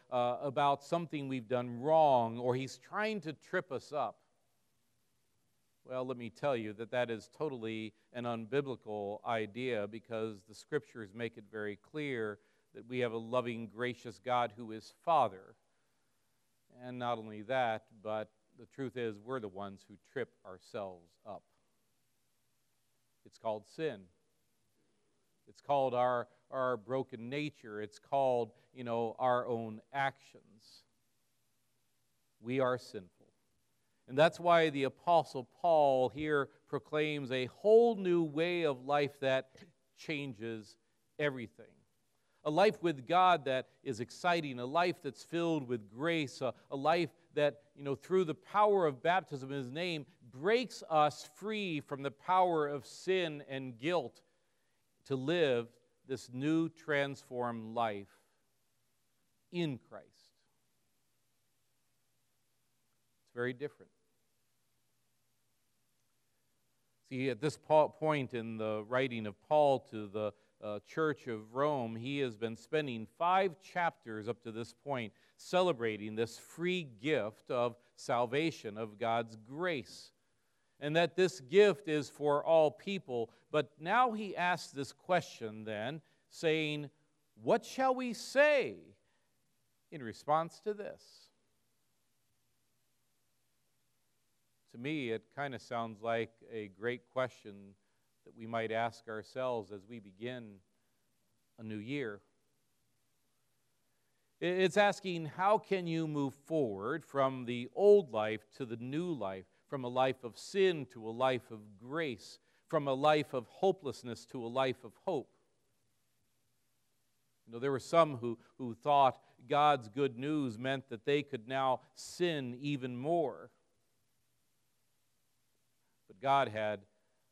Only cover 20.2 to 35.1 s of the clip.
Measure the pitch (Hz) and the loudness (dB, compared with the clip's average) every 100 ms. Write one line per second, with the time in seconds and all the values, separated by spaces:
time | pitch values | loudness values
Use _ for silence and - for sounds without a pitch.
20.2 | 117 _ 101 92 - 117 98 90 85 _ | -8 _ -20 -20 -12 -10 -8 -10 -20 _
21.2 | 110 92 - _ _ _ _ _ _ _ | -16 -16 -18 _ _ _ _ _ _ _
22.2 | _ _ _ _ _ _ _ _ _ _ | _ _ _ _ _ _ _ _ _ _
23.2 | 104 - 117 107 98 - 160 110 92 _ | -20 -10 -6 -6 -8 -6 -6 -6 -14 _
24.2 | _ _ _ _ _ _ _ _ _ _ | _ _ _ _ _ _ _ _ _ _
25.2 | _ _ - 104 - 143 135 123 123 123 | _ _ -20 -14 0 2 2 2 2 2
26.2 | 117 _ _ 131 127 120 101 131 127 120 | -2 _ _ -2 0 -2 -2 -4 -4 -10
27.2 | 117 139 151 - 113 104 107 - - 139 | -8 -6 -6 -8 -12 -10 -10 -12 -4 0
28.2 | 135 123 113 - _ 127 120 117 117 - | 2 2 0 -8 _ -12 -4 -2 -2 0
29.2 | 127 123 117 117 113 110 - 139 135 - | 2 2 0 -4 -6 -12 -8 -4 -2 -4
30.2 | - 110 110 107 - - _ _ _ _ | -14 -20 -20 -20 -20 -20 _ _ _ _
31.2 | _ _ _ _ _ _ _ _ _ _ | _ _ _ _ _ _ _ _ _ _
32.2 | _ _ 110 131 131 127 - 107 90 _ | _ _ -4 0 2 0 -4 -14 -14 _
33.2 | _ _ _ _ _ _ _ _ - 131 | _ _ _ _ _ _ _ _ -4 4
34.2 | 165 170 170 170 160 139 135 - - | 4 4 4 6 6 2 -2 -2 2